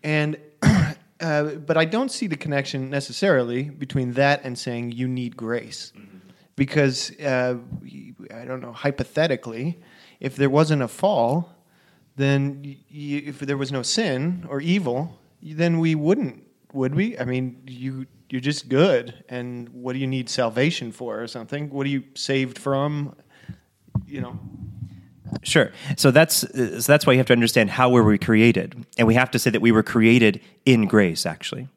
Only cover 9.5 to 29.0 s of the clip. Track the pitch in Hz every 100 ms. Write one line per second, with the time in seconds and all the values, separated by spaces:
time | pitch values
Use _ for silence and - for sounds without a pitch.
9.5 | 113 139 170 - - - _ 135 131 139
10.5 | 139 156 151 120 - 190 190 117 147 170
11.5 | _ _ _ _ _ _ - 139 139 139
12.5 | 143 143 135 _ 147 147 143 147 131 139
13.5 | 139 135 139 123 - 220 131 151 180 170
14.5 | 139 160 190 156 123 165 - _ _ 151
15.5 | 156 170 165 165 156 147 220 190 113 _
16.5 | _ _ 139 127 147 214 233 127 127 131
17.5 | 123 - 127 131 131 135 _ _ 131 131
18.5 | 147 127 131 180 127 120 - - 123 123
19.5 | 123 120 123 123 131 135 131 123 - 123
20.5 | 113 143 170 117 - 123 107 117 123 113
21.5 | 143 147 139 139 139 131 - - 135 131
22.5 | 120 - 135 143 151 143 - _ _ -
23.5 | - _ _ _ - - 139 123 113 -
24.5 | - - - - - - _ - - -
25.5 | 165 120 - - 135 139 131 160 - -
26.5 | 131 120 90 120 147 147 127 127 120 117
27.5 | 123 104 - 127 123 107 101 - 110 117
28.5 | 98 90 117 113 -